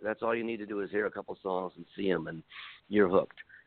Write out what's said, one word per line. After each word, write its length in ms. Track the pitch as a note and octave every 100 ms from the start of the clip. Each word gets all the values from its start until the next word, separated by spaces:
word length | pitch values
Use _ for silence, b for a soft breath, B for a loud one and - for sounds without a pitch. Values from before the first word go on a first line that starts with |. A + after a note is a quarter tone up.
that's 200 | G2+ G#2+
all 120 | A2+
you 100 | A#2
need 140 | A2+ A2+
to 80 | G#2
do 140 | G#2
is 100 | F#2
hear 160 | G#2 G#2
a 40 |
couple 240 | G2+ G2 F#2+
songs 360 | G2 F#2 F#2 E2+
and 100 | E2+ -
see 120 | G2
him, 180 | E2+ D#2
and 160 | D#2+ - B B B -
you're 200 | G#2 F2+
hooked. 320 | F#2 - - - b